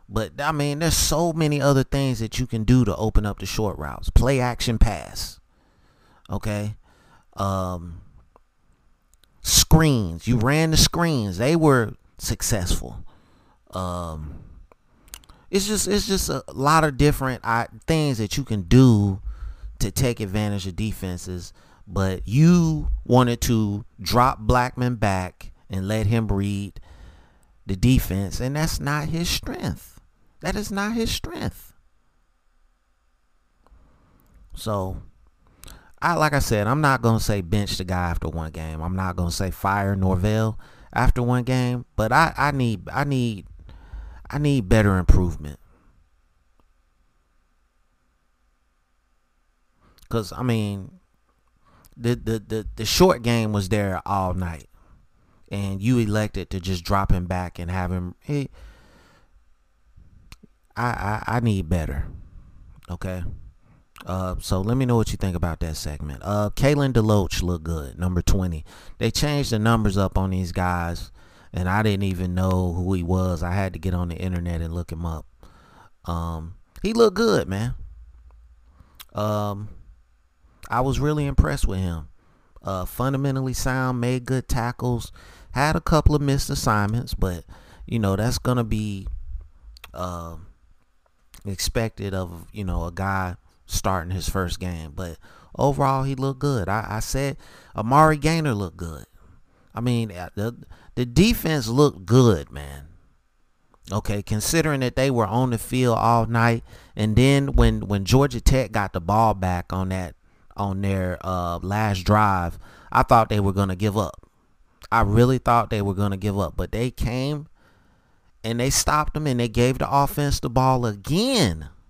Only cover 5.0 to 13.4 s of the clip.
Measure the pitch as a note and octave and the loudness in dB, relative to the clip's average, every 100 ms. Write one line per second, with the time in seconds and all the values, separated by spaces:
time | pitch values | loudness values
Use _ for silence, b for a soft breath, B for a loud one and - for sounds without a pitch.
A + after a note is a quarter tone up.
5 | G1+ - - - _ b b b b b | -8 -10 -12 -12 _ b b b b b
6 | b b b G2+ G#2+ G#2 G#2+ G#2 b b | b b b -8 -6 -4 -6 -8 b b
7 | b b b - G2 F#2+ F#2 F2+ E2+ F2 | b b b -6 -2 -2 -4 -6 -10 -14
8 | - - - - _ _ _ _ _ _ | -18 -20 -20 -20 _ _ _ _ _ _
9 | _ _ _ _ - - - D#3 D#3+ B2+ | _ _ _ _ 0 2 6 6 6 4
10 | F#2 E2 - A#2+ A#2+ D3+ D#3+ D#3 - - | 0 -4 0 2 2 2 2 4 2 2
11 | E3+ C#3 G#2 F2 B2 E3 D#3 C3 G#2+ - | 0 0 -2 -2 0 4 6 4 2 -6
12 | _ - - A#2 - G#2 F2+ - B1 A1+ | _ -10 -8 -4 -2 -2 0 -2 -4 -12
13 | - b b b | -16 b b b